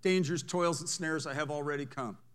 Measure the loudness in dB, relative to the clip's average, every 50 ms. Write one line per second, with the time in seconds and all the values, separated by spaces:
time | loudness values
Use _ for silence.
0 | 4 4 4 4 4 2 0 -2 -2 -2 0 2 2 2 2 0 -2 -4 -4 -2
1 | -2 -2 -2 -2 -2 -2 -2 -2 -2 -2 -2 -4 -2 -2 -2 -2 -4 -6 -6 -6
2 | -6 -6 -6 -10 -16 -20 -20